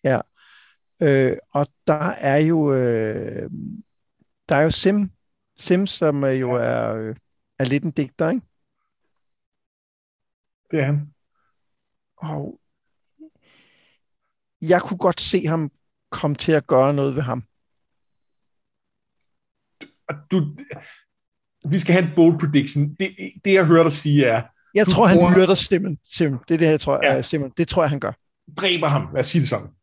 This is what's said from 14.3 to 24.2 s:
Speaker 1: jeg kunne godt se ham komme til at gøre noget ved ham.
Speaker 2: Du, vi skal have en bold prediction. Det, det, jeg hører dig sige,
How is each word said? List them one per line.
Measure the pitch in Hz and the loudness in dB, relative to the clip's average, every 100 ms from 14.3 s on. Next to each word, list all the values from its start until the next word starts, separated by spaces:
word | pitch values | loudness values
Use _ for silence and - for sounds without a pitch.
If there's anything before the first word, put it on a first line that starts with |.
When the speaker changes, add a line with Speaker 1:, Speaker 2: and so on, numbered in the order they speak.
| _ _ _ | _ _ _
Speaker 1:
jeg | 160 175 | 0 0
kunne | - 180 | 0 -2
godt | 185 - | -2 -2
se | - 185 156 | -2 -2 -2
ham | 165 151 _ _ _ _ | -4 -4 _ _ _ _
komme | - 147 139 | -6 -6 -4
til | - | 0
at | 156 - | 0 2
gøre | 131 135 | 2 2
noget | 143 139 | 0 -2
ved | 131 | -4
ham. | 127 127 - _ _ _ _ _ _ _ _ _ _ _ _ _ _ _ _ _ _ _ _ _ _ _ - _ - 143 _ | -6 -6 -10 _ _ _ _ _ _ _ _ _ _ _ _ _ _ _ _ _ _ _ _ _ _ _ -20 _ -14 -14 _
Speaker 2:
Du, | 190 147 - 285 - - - _ _ _ _ _ _ 143 | -2 -2 -8 -18 -20 -20 -20 _ _ _ _ _ _ -4
vi | 175 | -2
skal | - | 2
have | 185 175 | 2 2
en | - | 6
bold | 165 160 | 6 4
prediction. | 156 147 139 147 147 - | 0 0 0 -2 -4 -4
Det, | 190 - 190 - | -8 -8 -18 -6
det, | 196 | 2
jeg | 190 160 | 4 6
hører | 165 | 6
dig | 160 | 4
sige, | 147 151 147 | 0 2 2